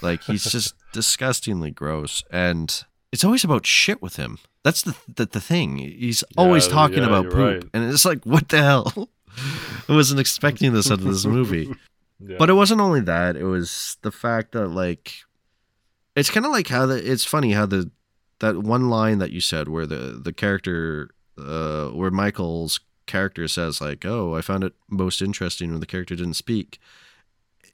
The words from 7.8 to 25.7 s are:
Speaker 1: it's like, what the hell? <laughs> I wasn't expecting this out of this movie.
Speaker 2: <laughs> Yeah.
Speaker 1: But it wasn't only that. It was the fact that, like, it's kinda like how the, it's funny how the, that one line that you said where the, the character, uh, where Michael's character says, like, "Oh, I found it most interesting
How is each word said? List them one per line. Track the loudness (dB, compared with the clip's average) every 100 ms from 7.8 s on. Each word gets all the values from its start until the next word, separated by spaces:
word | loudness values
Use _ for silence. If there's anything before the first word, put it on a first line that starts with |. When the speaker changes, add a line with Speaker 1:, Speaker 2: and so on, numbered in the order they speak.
| 0
Speaker 1:
it's | 2 2
like, | 2 2
what | 2 4
the | 4
hell? | 6 4 2 -6 -10
<laughs> | _ _ -10
I | -8 -8 -10 -8 2 4
wasn't | 4 2
expecting | 0 0 0 2 2
this | 2 2
out | 2
of | 0
this | 0 2
movie. | 2 2 -2 -4
Speaker 2:
<laughs> | -10 _ _ _ -20
Yeah. | -6 2
Speaker 1:
But | 6
it |
wasn't | 6 6 4
only | 4 2
that. | 2 0 0 -2
It |
was | -2 -2 -2 -6 -10 -8
the | -8
fact | -4 -2 -2 -2
that, | -4 -4
like, | -2 -2 -4 -10 -18 -20 _ _ _ _ _ _ _ _ 0
it's | 0
kinda | 0 0
like | 0 0
how | 2 2
the, | 0 -2
it's | -2 0
funny | 0 2
how | 2 2
the, | 0 -2 -8 _ _ _ -4
that | -2 0
one | 0 0 2
line | 2 2 0
that | -2
you | -4
said | -4 -4 -4
where | -4 -6
the, | -6 -10 -10
the | -10
character, | -4 -2 -2 -2 -4 -4 -6 -10 _ _ -18
uh, | -8 -6 -4 -4 -6
where | -4 -2
Michael's | 0 0 -2 -4 -4 -4 -6 _ _ -6
character | -4 -4 -4 -6
says, | -4 -4 -6
like, | -8 -8
"Oh, | -6 -4 -4 -4
I |
found | -4 -4
it | -4 -8 -8
most | -4 -2 -2
interesting | -4 -4 -6 -6 -6